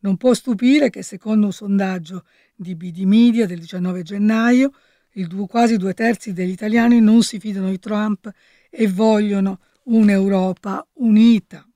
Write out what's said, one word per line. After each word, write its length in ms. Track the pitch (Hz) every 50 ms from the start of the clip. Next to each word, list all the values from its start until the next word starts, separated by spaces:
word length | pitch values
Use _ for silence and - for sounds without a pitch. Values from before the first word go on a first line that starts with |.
Non 160 | - 196 196
può 180 | 180 - 254 240
stupire 560 | - - 262 233 190 240 247 269 302 285 240
che, 120 | - - 185
secondo 440 | - - 180 _ 214 214 220 208
un 60 | 202 180
sondaggio 720 | - 214 202 196 196 196 190 185 185 165 156 185 185 - _ _ _ _ _ _
di 200 | _ 185 170 185
B 160 | 160 170 180
D 140 | 165 170 190
Media 420 | 190 202 220 233 240 226 233 226
del 140 | 180 180 170
diciannove 420 | 165 165 - 185 180 180 180 180 175
gennaio, 720 | 160 202 202 208 214 220 220 226 240 247 254 262 285 277 _ _ _ _ _ _ _ _
il 160 | - 190 165
due, 180 | 170 196 208
quasi 300 | 196 - 233 240 233 226
due 180 | 214 180 190 185
terzi 380 | - 220 226 233 - - 226 190
degli 180 | 170 185 185
italiani 500 | 185 180 - 214 214 233 233 240 240 240
non 220 | 226 214 220 233 226
si 160 | - - 208
fidano 320 | - 214 202 196 190 190
di 80 | 190 185
Trump 520 | _ 208 214 208 214 214 208 190 _ 214 196 _ _ _ _ _ _ _
e 200 | - 330 226 208
vogliono 720 | 185 180 220 220 220 208 208 208 202 196 190 190 190 - _ _ _ _ _
un'Europa 1000 | 269 233 226 220 208 202 196 190 196 196 190 185 185 180 _ - 202 196 - 311 _ _
unita. 720 | - 262 226 214 214 220 233 233 208 - _ - - _ _ _